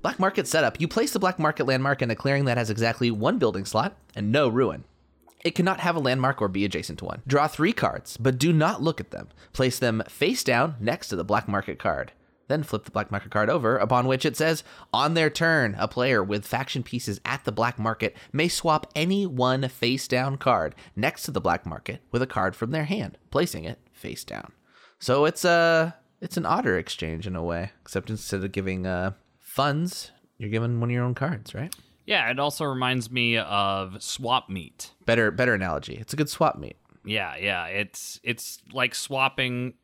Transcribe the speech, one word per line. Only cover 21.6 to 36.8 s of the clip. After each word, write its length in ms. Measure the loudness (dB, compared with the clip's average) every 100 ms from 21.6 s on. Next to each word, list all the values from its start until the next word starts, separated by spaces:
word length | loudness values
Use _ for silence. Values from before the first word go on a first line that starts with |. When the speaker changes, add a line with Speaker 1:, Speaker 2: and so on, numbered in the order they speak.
Speaker 1:
market 380 | -2 -10 -10 -12 _
with 80 | -2
a 60 | -2
card 280 | 0 -2
from 160 | -2 -4
their 120 | -2
hand, 320 | -2 -4 -6 -10 _
placing 340 | 0 0 -2
it 140 | -10 -12 _
face 320 | -16 -14 -12
down." 300 | -10 -12 -12 -20 _ _ -20 _
So 260 | 0 4
it's 220 | 4 2 4
a, 480 | 6 6 4 2 -2 _ _
it's 160 | -6 -4
an 80 |
otter 340 | 0 0 2 0
exchange 480 | -2 -6 -6 -6 -6
in 80 |
a 80 | -4
way, 300 | -4 -4 -6 _
except 300 | -8 -8 -4
instead 340 | -8 -4 -4
of 80 | -4
giving, 340 | -4 -4 -4 -4
uh, 260 | -2 -4 -6 _ _
funds, 680 | -10 -2 0 0 -2 -6 -14 _ _ _
you're 140 | -4
giving 300 | -2 0 0
one 100 | 0
of 20 |
your 100 | 0
own 100 | -2
cards, 400 | -2 -4 -4 -8
right? 200 | -10 -10 -12 _ _ -2
Speaker 2:
Yeah, 220 | 0 0
it 80 | 0
also 260 | -2 -2
reminds 460 | -4 0 0 0 -2
me 280 | 0 2 2
of 640 | 2 0 0 0 -4 -8
Swap 480 | -10 -6 0 0 0
Meet. 400 | -10 -10 _ -20 _ 2
Speaker 1:
Better, 240 | 4 4
better 240 | 4 2
analogy. 400 | 2 0 -4 -6
It's 180 | -12 -8
a 40 | -2
good 120 | -2
swap 300 | 2 2 2
meet. 180 | -10 -14